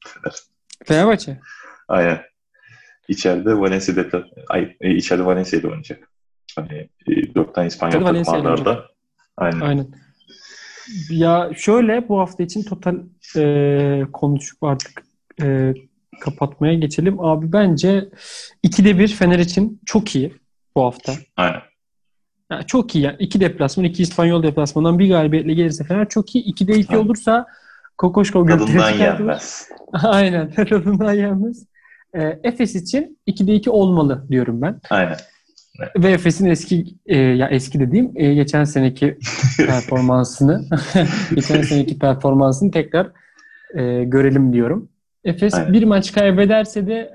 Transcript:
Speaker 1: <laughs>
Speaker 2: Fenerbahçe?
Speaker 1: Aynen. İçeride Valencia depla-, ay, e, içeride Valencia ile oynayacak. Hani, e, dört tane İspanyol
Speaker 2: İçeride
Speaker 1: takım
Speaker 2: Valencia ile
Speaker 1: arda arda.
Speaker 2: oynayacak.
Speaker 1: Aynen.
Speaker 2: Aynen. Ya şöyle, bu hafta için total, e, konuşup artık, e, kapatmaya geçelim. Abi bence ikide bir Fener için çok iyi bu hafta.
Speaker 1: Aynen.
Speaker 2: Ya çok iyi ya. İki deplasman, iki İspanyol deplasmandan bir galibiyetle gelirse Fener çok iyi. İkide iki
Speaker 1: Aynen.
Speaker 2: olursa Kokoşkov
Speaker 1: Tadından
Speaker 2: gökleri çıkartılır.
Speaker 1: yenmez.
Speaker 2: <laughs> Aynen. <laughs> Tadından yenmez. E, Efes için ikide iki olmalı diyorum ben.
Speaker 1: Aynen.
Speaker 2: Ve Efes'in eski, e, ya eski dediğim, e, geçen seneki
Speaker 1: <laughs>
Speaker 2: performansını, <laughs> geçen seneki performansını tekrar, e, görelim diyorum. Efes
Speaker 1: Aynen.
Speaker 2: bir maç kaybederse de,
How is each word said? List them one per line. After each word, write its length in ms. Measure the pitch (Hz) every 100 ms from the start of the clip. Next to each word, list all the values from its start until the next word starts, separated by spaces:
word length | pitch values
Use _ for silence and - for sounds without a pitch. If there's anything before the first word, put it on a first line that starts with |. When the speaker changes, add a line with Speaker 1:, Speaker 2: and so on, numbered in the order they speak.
| - -
Speaker 1:
<laughs> 600 | - - _ _ _ -
Speaker 2:
Fenerbahçe? 560 | - 156 208 202 - 135 - - - - -
Speaker 1:
Aynen. 320 | 92 85 82 - _ _ _ _ - _ _ -
İçeride 500 | 101 92 90 104 107
Valencia 360 | 98 95 95 92
depla-, 280 | 87 87 - - -
ay, 280 | 90 - -
e, 140 | 92
içeride 300 | 90 - 90
Valencia 340 | 92 92 92 80
ile 60 | 82
oynayacak. 420 | 80 - - _ _ _ _ _ -
Hani, 320 | 160 76 - _ -
e, 280 | - -
dört 200 | - -
tane 120 | - 85
İspanyol 240 | - 82 -
Speaker 2:
İçeride 40 |
Speaker 1:
takım 280 | - 85 -
Speaker 2:
Valencia 40 | 82
ile 100 | -
Speaker 1:
arda 120 | -
arda. 100 | 139
Speaker 2:
oynayacak. 200 | 117 - _ _ _ _ -
Speaker 1:
Aynen. 240 | 87 82
Speaker 2:
Aynen. 260 | 147 139 131 - _ _ _ - - - - - 254 202 151
Ya 400 | 160 165 170 170 165
şöyle, 520 | - 233 226 233 233
bu 100 | 202
hafta 240 | 180 -
için 200 | 175 214
total, 340 | 208 180 180 180 - _ - 165
e, 680 | 147 147 143 143 143 139 135
konuşup 520 | - 143 143 - -
artık, 380 | 151 135 - - _ _ _ -
e, 320 | 143 135 131 131 _ _ _ -
kapatmaya 540 | 151 147 143 - 151
geçelim. 460 | 165 151 - 180 196
Abi 320 | 165 156 160
bence 560 | 202 196 147 185 196 190 - - - - -
ikide 360 | 175 - 202 185
bir 100 | 208
Fener 300 | 214 175 175
için 420 | 175 - 214 - -
çok 280 | 214 - 139
iyi 180 | 135 - _ _ _ 143
bu 80 |
hafta. 280 | 123 - - 139 - -
Speaker 1:
Aynen. 240 | 90 - - _ _ _ _ _ _ _ -
Speaker 2:
Ya 100 | -
çok 320 | 165 262 240
iyi 100 | 160
ya. 120 | 139 143
İki 220 | 196 196
deplasman, 440 | 175 - 139 -
iki 180 | 175 175
İspanyol 400 | 170 - 170 170
deplasmandan 560 | 160 151 143 156 165 175
bir 100 | 196
galibiyetle 460 | 175 151 160 156
gelirse 300 | 160 170 151
Fener 240 | 147 190 208
çok 260 | 220 208
iyi. 100 | 247
İkide 280 | 214 - 190 214
iki 140 | 202
Speaker 1:
Aynen. 120 | 220
Speaker 2:
olursa 420 | 214 220 - 233 240 - _ - - -
Kokoşkov 480 | 185 190 202 190 170
Speaker 1:
Tadından 200 | 165 -
Speaker 2:
gökleri 260 | 165 220
çıkartılır. 260 | 208 185 170
Speaker 1:
yenmez. 500 | 214 - - - - -
Speaker 2:
<laughs> 120 | -
Aynen. 580 | 170 214 202 196 175 156
<laughs> 180 | 220 196
Tadından 440 | 214 175 196 214
yenmez. 540 | 208 202 190 226 240 - _ _ _ _
E, 260 | 175 156 -
Efes 300 | 240 240 208
için 440 | 185 170 269 330 - -
ikide 280 | - 196
iki 160 | 208 240
olmalı 560 | 214 190 175 143 131 -
diyorum 320 | 131 120 117
ben. 180 | 151 - -
Speaker 1:
Aynen. 260 | 101 87 80 - _ _ _ _ - - 196
Speaker 2:
Ve 140 | 185
Efes'in 340 | 180 180 156 190
eski, 380 | 160 - 175 175 - -
e, 100 | 151
ya 320 | 131 127 131
eski 320 | 135 131 147
dediğim, 320 | 127 190 254
e, 200 | - 143
geçen 300 | 147 143 151
seneki 540 | 147 143 131 135 143 - - -
Speaker 1:
<laughs> 180 | 131 -
Speaker 2:
performansını, 1080 | 147 127 - 127 127 127 123 - 143 196 - 151 - 190
<laughs> 340 | 165 - -
geçen 280 | 160 131 151
seneki 360 | 147 143 135 147
performansını 720 | 139 135 139 135 135 131 196
tekrar, 400 | 165 - 160 190 _ _ _ - - -
e, 300 | 143 123 123
görelim 480 | 123 135 139 139 131
diyorum. 360 | 120 117 190 - _ _ _
Efes 300 | 190 170 208
Speaker 1:
Aynen. 180 | 185 160
Speaker 2:
bir 100 | 208
maç 300 | 220 196 196
kaybederse 760 | 208 202 185 202 220 214 214 196
de, 280 | 226 226